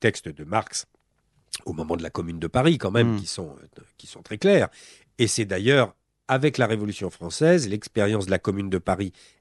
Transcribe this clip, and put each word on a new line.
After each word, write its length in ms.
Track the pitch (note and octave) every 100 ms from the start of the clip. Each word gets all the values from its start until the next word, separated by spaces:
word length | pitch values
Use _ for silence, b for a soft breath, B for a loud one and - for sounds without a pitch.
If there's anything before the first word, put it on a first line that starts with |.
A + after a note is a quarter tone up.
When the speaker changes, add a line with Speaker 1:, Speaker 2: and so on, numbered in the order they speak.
Speaker 1:
textes 280 | A#2 - -
de 160 | D2
Marx 420 | D2+ G#2+ - - - _ _ _ _ _ _ - -
au 60 |
moment 240 | D#2 D#2 E2
de 60 |
la 80 | E2
Commune 280 | - E2+ E2
de 80 | D#2+
Paris, 320 | B2 D3 D#3+
quand 140 | G2
même, 240 | A2 A#2 G#2+
Speaker 2:
Mm. 40 |
Speaker 1:
qui 60 | F#2+
sont, 300 | - E2 C#2
euh, 220 | - - - _
qui 80 | -
sont 160 | -
très 160 | - A2
clairs. 300 | F#3+ G3 G#2 B B B B -
Et 80 | A#2
c'est 180 | -
d'ailleurs 500 | G#2+ F#2+ G#2+ C#3 A2 - _ _ -
avec 280 | C3 D3 -
la 100 | A#2
Révolution 440 | A2 G#2 G2+ F#2
française, 580 | - E2+ - D#3 F3 A2+
l'expérience 580 | G#2 - - G#2 G#2+ F#2+
de 40 |
la 80 | F#2
Commune 320 | - G2 G2
de 80 | F#2+
Paris 340 | - F#2 G2 - b b